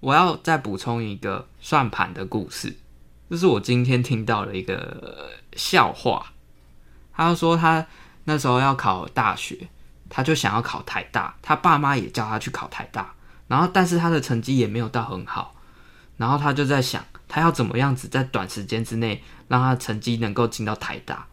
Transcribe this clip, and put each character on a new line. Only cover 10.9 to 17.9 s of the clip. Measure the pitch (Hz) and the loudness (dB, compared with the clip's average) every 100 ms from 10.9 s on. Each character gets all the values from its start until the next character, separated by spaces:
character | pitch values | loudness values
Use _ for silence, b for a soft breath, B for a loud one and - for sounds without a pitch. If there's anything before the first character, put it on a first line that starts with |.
| 104 - | -8 -4
大， | - 85 - | -4 -4 -8
他 | - 151 | -2 2
爸 | 180 151 | 4 4
妈 | 143 139 | 4 0
也 | 131 | -2
叫 | - 107 | -4 -4
他 | 110 | -4
去 | - | -6
考 | - - | -8 -10
台 | - - | -10 -10
大， | 113 95 - b b b | -8 -10 -12 b b b
然 | 127 | 2
后 | 175 | 4
但 | 185 180 | 4 4
是 | 175 | 4
他 | 170 | 2
的 | 165 | 0
成 | 131 117 | 0 -2
绩 | 113 131 | 2 2
也 | 110 | 2
没 | 107 | 0
有 | 113 | -4
到 | 123 | -4
很 | 113 92 - | -4 -8 -8
好， | - - b b b b b b - | -8 -8 b b b b b b -4
然 | 113 | 0
后 | 143 | 2
他 | 147 | 2
就 | 135 | 0
在 | 139 139 | 2 2
想 | 127 - - - - | 0 -4 -10 -20 -6
他 | - | 2
要 | 165 | 2
怎 | - 113 | 4 0
么 | 113 | 2
样 | 139 | 0